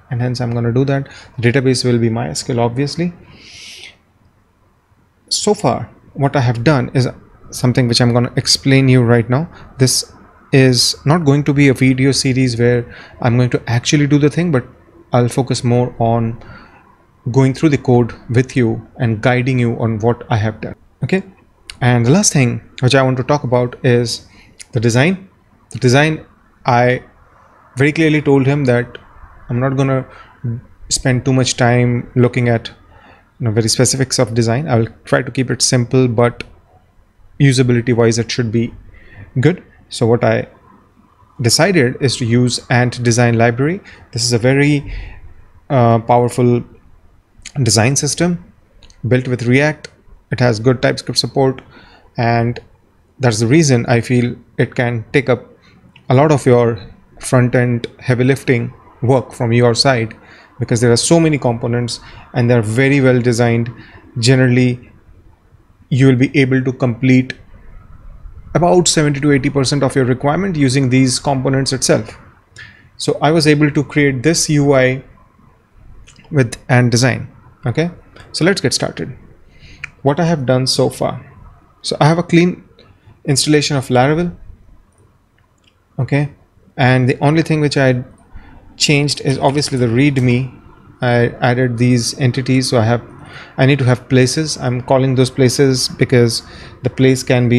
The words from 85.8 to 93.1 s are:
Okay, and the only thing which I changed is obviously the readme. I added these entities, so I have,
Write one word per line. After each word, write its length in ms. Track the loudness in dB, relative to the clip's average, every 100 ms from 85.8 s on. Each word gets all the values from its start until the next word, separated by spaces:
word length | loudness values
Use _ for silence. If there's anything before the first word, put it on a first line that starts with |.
| _ -8
Okay, 320 | -4 -2 -4 -8 _ _ _ -2
and 320 | 0 2 0
the 100 | 0
only 220 | 0 0
thing 180 | 0 0
which 160 | 0 0
I 260 | 0 0 -6 -18 _ -20 -20 -20 -18 -6
changed 440 | 0 0 0 -4
is 160 | -4 -2
obviously 380 | 0 -2 -4 -2
the 100 | 0
readme. 720 | 2 2 2 0 0 -4 -12 -20 -20 -20 -6
I 260 | -2 0 0 -2
added 360 | -2 0 -2 0
these 420 | 2 2 -2 -2
entities, 520 | -2 -2 0 0 0
so 80 | 0
I 60 |
have, 180 | 2 0 -4